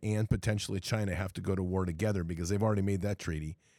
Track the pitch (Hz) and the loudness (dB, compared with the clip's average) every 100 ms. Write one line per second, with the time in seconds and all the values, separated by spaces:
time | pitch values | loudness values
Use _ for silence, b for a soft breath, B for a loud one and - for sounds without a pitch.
0 | 107 107 107 110 107 104 - 98 - 110 | 0 0 2 2 2 0 -2 -4 0 0
1 | 98 87 98 - 98 92 90 95 90 80 | 0 -2 -4 -4 -2 0 2 0 0 0
2 | 107 95 82 85 85 101 110 104 98 98 | 0 0 -2 -2 0 2 4 4 2 0
3 | 101 98 - 78 76 - b | 0 -2 -4 -4 -4 -8 b